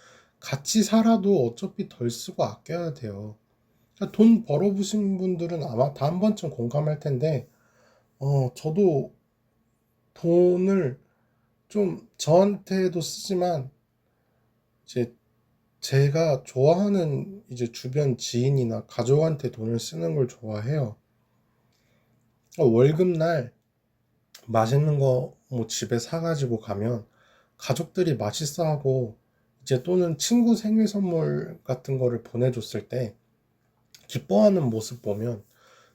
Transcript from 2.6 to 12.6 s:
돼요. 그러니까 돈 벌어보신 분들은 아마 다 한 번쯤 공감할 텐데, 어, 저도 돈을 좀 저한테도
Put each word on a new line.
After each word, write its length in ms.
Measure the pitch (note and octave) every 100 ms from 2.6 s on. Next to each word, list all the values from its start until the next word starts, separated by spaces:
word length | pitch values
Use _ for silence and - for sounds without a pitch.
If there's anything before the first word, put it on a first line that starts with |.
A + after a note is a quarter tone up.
| - E3 E3+
돼요. 420 | C#3 A2 G2 G#2 A2 _ _ _ _ _
그러니까 220 | - G3 -
돈 280 | A3+ A3+
벌어보신 720 | - D3 G3 G3 G3 G#3+ G3 F#3+
분들은 440 | F#3 F3 E3+ E3
아마 300 | C3+ A2+ C#3
다 120 | - C#3
한 140 | F3+
번쯤 300 | G#3+ G#3 D#3+
공감할 500 | - A#2 D3 D3+ D3+
텐데, 480 | D3 C3 D3+ C#3+ - _ _ _ _ _ _ -
어, 340 | C3+ C#3 B2+
저도 600 | - D#3 D#3+ G3 C#3+ - _ _ _ _ _ _ _ _ _ _
돈을 840 | - E3+ E3+ F3+ F3+ F#3 G3 C#3+ C3 _ _ _ _ _ _ _
좀 400 | G#3 G3 - - -
저한테도 840 | - E3+ G3+ G3